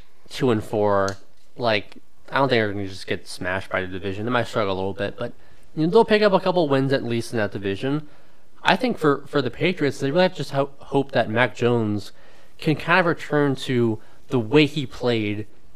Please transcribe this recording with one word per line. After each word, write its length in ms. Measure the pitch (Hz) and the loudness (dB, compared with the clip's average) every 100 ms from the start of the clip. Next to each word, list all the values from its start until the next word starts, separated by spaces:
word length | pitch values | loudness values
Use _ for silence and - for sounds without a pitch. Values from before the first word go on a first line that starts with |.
| - - - | -12 -12 -10
two 220 | - 127 | 0 2
and 120 | 110 | 2
four, 540 | - 110 104 101 98 98 - - - - | 0 2 4 4 2 -2 -8 -12 -12 -2
like, 420 | 120 104 - - - - - | 0 2 -2 -10 -12 -12 2
I 60 | 131 | 4
don't 140 | 139 | 6
think 100 | 120 | 4
they're 120 | 107 | 4
gonna 160 | 101 98 | 0 -4
just 200 | 95 - | -6 -4
get 200 | 101 - | -4 -4
smashed 420 | - 92 95 - | -6 -2 -2 -2
by 120 | 98 | -2
the 60 | 92 | -2
division. 380 | 92 98 95 110 | -4 -4 -4 0
They 60 | |
might 160 | 123 113 | 0 0
struggle 260 | 117 98 | 0 0
a 20 | 95 | 0
little 180 | 95 | -2
bit, 220 | 98 101 - | -2 -4 -4
but, 160 | 120 - - - - 156 | -8 -8 -12 -12 -8 -2
you 100 | 160 | 4
know, 60 | |
they'll 140 | 226 220 | 4 6
pick 160 | 214 | 4
up 120 | 208 | 4
a 60 | 190 | 4
couple 280 | 185 180 147 | 4 2 4
wins 240 | 135 135 | 4 4
at 120 | 131 | 0
least 280 | 120 117 - | 0 -2 -2
in 60 | 117 | 0
that 140 | 101 | 0
division. 560 | 110 98 98 131 147 147 - - - - - | -2 -4 -2 -2 -2 -4 -10 -12 -12 -12 -2
I 140 | - 196 | 0 2
think 220 | 247 - | 0 2
for, 280 | 156 139 - | 2 2 0
for 140 | 147 | -2
the 100 | 127 | -2
Patriots, 480 | - 170 185 143 - | 0 -2 0 -2 0
they 120 | 139 | 0
really 120 | 165 | 2
have 100 | 185 | 2
to 40 | 180 | 0
just 140 | 139 | -4
ho-, 200 | 139 143 - | -2 -2 -6
hope 340 | - 139 135 | -2 0 2
that 160 | 127 107 | 0 2
Mac 260 | 110 123 - | 2 2 2
Jones 560 | 120 120 107 104 - - - - - - | 2 2 2 -2 -4 -10 -12 -12 -12 -6
can 180 | 160 147 | -2 -2
kind 240 | 160 180 | 2 2
of 60 | 170 | 2
return 500 | 147 - 147 143 131 | 0 0 2 2 0
to 460 | - 123 117 107 - - - | 0 2 2 0 -6 -12 -2
the 120 | 131 | -2
way 260 | 107 147 143 | 4 4 4
he 200 | 156 127 | 2 -6
played 640 | - 127 117 104 104 - - - | -2 0 0 0 -2 -6 -10 -10